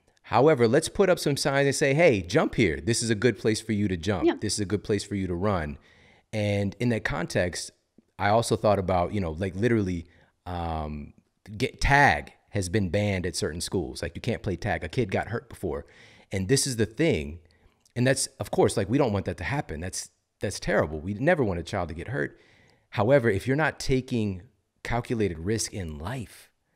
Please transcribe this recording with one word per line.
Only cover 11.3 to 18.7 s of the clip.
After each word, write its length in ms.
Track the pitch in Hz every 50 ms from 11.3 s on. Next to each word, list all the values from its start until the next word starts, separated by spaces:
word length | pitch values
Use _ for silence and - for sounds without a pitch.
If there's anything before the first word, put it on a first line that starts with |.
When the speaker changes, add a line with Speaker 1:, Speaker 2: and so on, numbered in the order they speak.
| _ _ - 92 107
Speaker 1:
get, 240 | 98 127 - - -
tag 520 | - - 139 143 143 113 80 73 71 - - _ _ _
has 200 | - 107 95 90
been 200 | 87 110 98 85
banned 360 | 78 104 104 104 95 92 85
at 100 | 90 82
certain 260 | - 104 85 78 85
schools. 400 | - - - 98 78 64 65 -
Like, 140 | 85 76 -
you 60 | 87
can't 220 | - 123 104 80 -
play 120 | 107 90
tag. 280 | - - 107 85 80 82
A 60 | 80
kid 220 | - 131 117 95
got 160 | 104 98 - -
hurt 200 | 117 117 - -
before. 360 | - - - 85 69 71 - - - - - - - - - -
And 160 | - 95 95
this 200 | 95 135 131 -
is 100 | 143 123
the 80 | 110 107
thing. 540 | - - - 160 165 117 80 71 71 80 - _ _ _ _ _ _ _ _ _ _ -
And 100 | 123 123
that's, 220 | 131 135 - - - _ -
of 120 | 107 -
course, 260 | - 190 156 110